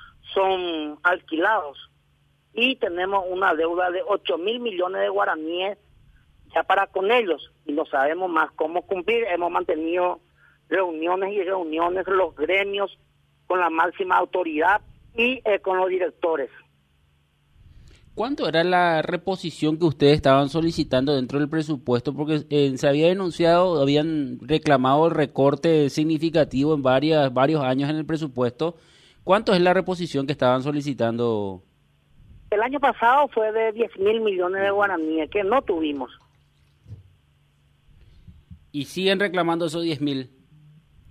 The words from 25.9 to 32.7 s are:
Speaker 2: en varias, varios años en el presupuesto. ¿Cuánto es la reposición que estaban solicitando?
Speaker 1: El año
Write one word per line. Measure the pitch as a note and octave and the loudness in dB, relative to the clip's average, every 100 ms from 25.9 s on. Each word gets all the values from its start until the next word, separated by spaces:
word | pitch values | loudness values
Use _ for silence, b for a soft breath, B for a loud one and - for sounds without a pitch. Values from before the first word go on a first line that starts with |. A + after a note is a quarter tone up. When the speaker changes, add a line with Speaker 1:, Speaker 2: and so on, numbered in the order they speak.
| C#3+ D#3 D#3 E3 D#3 C#3+ B2+ C#3+ D#3 | 2 0 0 0 2 2 2 2 2
Speaker 2:
en | |
varias, | C3 C3 D3 D#3 C#3 | 2 2 4 2 2
varios | B2 C#3 D#3 | 2 2 2
años | C3 C3 C#3+ | 0 0 -2
en | D#3 | -4
el | D3 | -4
presupuesto. | D#3 D#3 B2 B2 A#2 D#3+ E3+ b b b b | -6 -4 -2 -2 -2 -6 -6 b b b b
¿Cuánto | - F#3+ A3 F#3 | 0 2 4 4
es | |
la | F3+ | 4
reposición | F3+ F3+ F3+ F3 C#3 C3+ | 2 0 -6 -4 -4 -4
que | |
estaban | C#3+ C3 B2+ | 0 2 2
solicitando? | C3 D3 C#3+ A#2+ A#2 A#2 A#2+ A2 G2+ F#2 - _ _ _ _ _ - - - | 0 -4 -4 -2 -2 0 -2 -2 -4 -10 -18 _ _ _ _ _ -20 -20 -4
Speaker 1:
El | G#3 | -2
año | A#3+ | -2